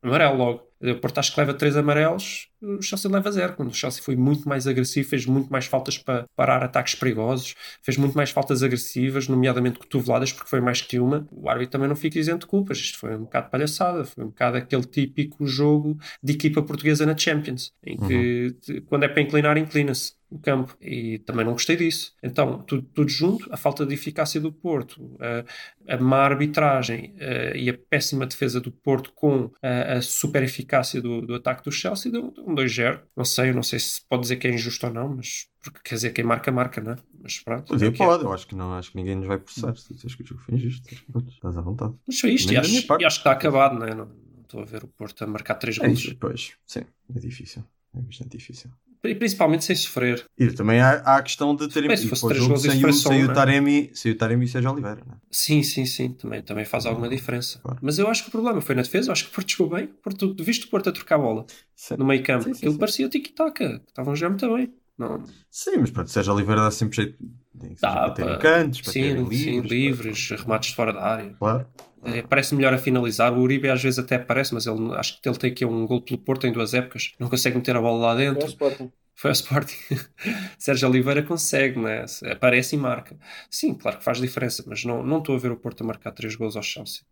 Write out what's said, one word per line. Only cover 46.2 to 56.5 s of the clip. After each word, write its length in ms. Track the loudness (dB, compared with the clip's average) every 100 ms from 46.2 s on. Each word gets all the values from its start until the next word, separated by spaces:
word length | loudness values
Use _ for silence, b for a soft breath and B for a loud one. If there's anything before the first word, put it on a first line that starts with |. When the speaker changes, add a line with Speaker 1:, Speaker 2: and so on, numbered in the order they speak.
| -6 -6 -12 -16 _
Speaker 2:
sim, 180 | -12 -12 _ _
é 40 | -10
difícil, 420 | -10 -12 -16 -16 -18 _ _
é 60 | -12
bastante 360 | -12 -12 -16 -16
difícil. 320 | -18 -20 -20 -20 _ _
Speaker 1:
E 120 | -6 -2
principalmente 480 | -2 2 4 4
sem 100 | 2
sofrer. 500 | -2 -2 0 0 0 -6 0
Speaker 2:
E 80 | 0
também 280 | 2 4 6
há, 100 | 6 6
há 120 | 6 4
a 60 |
questão 320 | 4 -2 0 0
de 100 | 0
terem 220 | 0 2
Speaker 1:
Bem, 80 | 2
se 80 |
Speaker 2:
ido 60 | 2
Speaker 1:
fosse 100 | 0
Speaker 2:
para 40 | 0
o 40 |
Speaker 1:
três 120 | 4
Speaker 2:
jogo 40 | 4
Speaker 1:
golos 80 | 4
de 60 | 4
Speaker 2:
sem 60 | 4
o, 20 | 6
Speaker 1:
diferença, 220 | 6 6
Speaker 2:
sem 100 | 4
o 40 |
Speaker 1:
não 80 | 6
é? 20 |
Speaker 2:
Taremi, 560 | 6 6 6 6 4 2
sem 180 | -2 -2
o 20 | 0
Taremi 280 | 2 2
e 20 | 2
o 20 |
Sérgio 220 | 0 0
Oliveira, 320 | -2 -6 -10
não 100 | -14
é? 40 | -20 _
Speaker 1:
Sim, 320 | -4 4 4
sim, 200 | 4 -2
sim, 280 | -4 -2 -4
também, 280 | -6 -10 -10
também 240 | -8